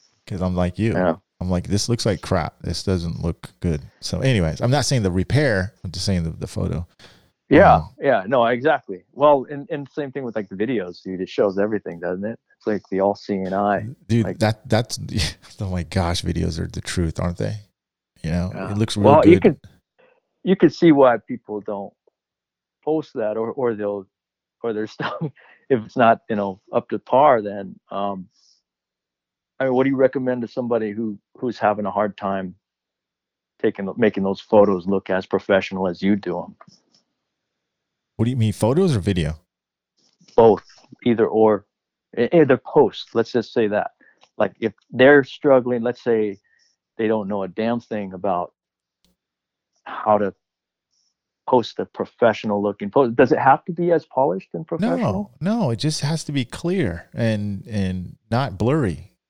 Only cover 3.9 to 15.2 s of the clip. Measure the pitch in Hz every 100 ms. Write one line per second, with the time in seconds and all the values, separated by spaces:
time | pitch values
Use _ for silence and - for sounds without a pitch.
3.9 | _ - - 135 117 80 78 120 139 123
4.9 | 131 98 90 90 131 147 98 92 - 92
5.9 | 90 101 92 82 80 - 95 90 85 90
6.9 | _ - _ _ _ - 147 185 101 -
7.9 | - 143 113 95 131 117 120 143 143 -
8.9 | 90 _ - 147 143 127 143 143 151 139
9.9 | - 143 143 123 110 98 98 110 117 90
10.9 | 87 95 90 92 - 104 95 104 104 85
11.9 | 85 87 90 104 120 _ _ 113 101 -
12.9 | 95 98 101 - 101 92 95 104 98 107
13.9 | - - 117 104 90 107 110 - 107 123
14.9 | - - 101